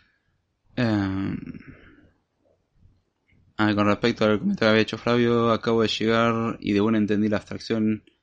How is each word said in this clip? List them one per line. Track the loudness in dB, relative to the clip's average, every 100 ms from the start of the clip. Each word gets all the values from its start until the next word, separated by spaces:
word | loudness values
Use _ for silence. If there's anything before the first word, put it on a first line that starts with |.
| _ _ _ _ _ _ _ -4
Em, | 0 0 -2 -4 -4 -6 -10 -16 -18 -20 -20 -20 _ _ _ _ _ _ _ _ -20 _ _ _ _ _ _ -2
ah, | 0
con | 2 2
respecto | 2 0 2 2
al | 2
comentario | 0 0
que | 2
había | 4
hecho | 2 -2
Flavio, | -2 0 2 2 2
acabo | 0 0 0
de | 0
llegar | 0 0 2 2 0 -4 -6
y | -2
de | 0
una | 2 2
entendí | 0 0 0
la | -2
abstracción | -6 -12 -6 -2 -2 -2 _ _